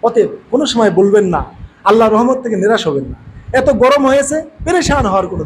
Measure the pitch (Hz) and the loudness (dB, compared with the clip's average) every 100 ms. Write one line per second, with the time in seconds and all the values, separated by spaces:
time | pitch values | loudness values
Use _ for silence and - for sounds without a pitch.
0 | 226 233 175 - - 254 294 226 214 175 | 0 0 0 -4 -4 -2 -2 0 0 2
1 | 202 208 190 160 - - - _ 190 214 | 2 2 2 -2 -6 -14 -20 _ 0 4
2 | 220 214 240 254 247 214 196 226 165 139 | 4 2 0 -2 -4 -2 0 0 -2 -4
3 | 131 - - - - 254 269 233 247 285 | -6 -12 -18 -20 -4 0 0 2 2 4
4 | 269 269 277 302 311 - - 359 - 294 | 2 0 0 -4 -8 -10 -2 -2 0 0
5 | 220 190 180 170 | 0 0 -2 -6